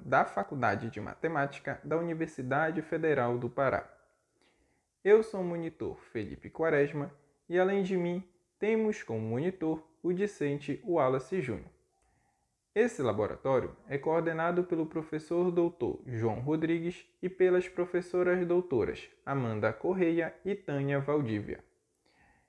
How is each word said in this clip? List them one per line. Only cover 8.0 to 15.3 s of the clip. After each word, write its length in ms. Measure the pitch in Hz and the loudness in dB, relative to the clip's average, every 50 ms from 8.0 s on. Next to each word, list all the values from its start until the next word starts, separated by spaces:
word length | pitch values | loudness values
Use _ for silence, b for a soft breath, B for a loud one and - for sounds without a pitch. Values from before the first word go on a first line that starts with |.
| 175 175 175 180 185 - _ _ _ _ _ _ | 0 0 -2 -4 -6 -10 _ _ _ _ _ _
temos 460 | 202 214 226 220 220 214 208 - - | 0 0 2 2 2 0 -2 -4 -6
como 160 | - 113 110 | -6 -6 -4
monitor 600 | 110 110 113 127 156 185 185 - 165 160 160 160 - _ _ _ | -2 -2 -2 -2 -2 -2 -2 -2 -2 -2 -2 -2 -6 _ _ _
o 100 | - 170 | -2 -2
discente 720 | 180 180 202 196 - - 147 143 143 143 - - 139 - - | 0 0 -2 -4 -2 -4 -2 -2 -2 -2 -4 -6 -6 -6 -2
Wallace 560 | 214 170 160 135 127 135 135 - - 185 190 | 0 2 4 4 4 2 0 -2 -2 -4 -4
Júnior. 300 | 151 127 104 - - - - _ _ _ _ _ _ _ _ _ _ _ _ _ _ _ _ _ _ _ - | -2 -2 -4 -6 -8 -14 -20 _ _ _ _ _ _ _ _ _ _ _ _ _ _ _ _ _ _ _ 0
Esse 260 | 202 233 240 - - | 2 2 2 0 0
laboratório 760 | 135 113 101 107 104 - - - - 135 135 123 92 - - - - | 0 0 2 2 0 0 -2 -2 0 2 2 2 2 -2 -6 -14 -10
é 100 | - 135 | -8 -8
coordenado 680 | 143 - 160 156 170 165 165 160 160 165 170 175 175 175 | -4 0 0 0 2 0 0 -2 0 0 0 0 0 0
pelo 220 | 180 175 160 156 | 0 -2 -2 -2
professor 680 | 156 - 165 156 - 156 151 151 - | -2 -4 -6 -6 -6 -6 -8 -4 -2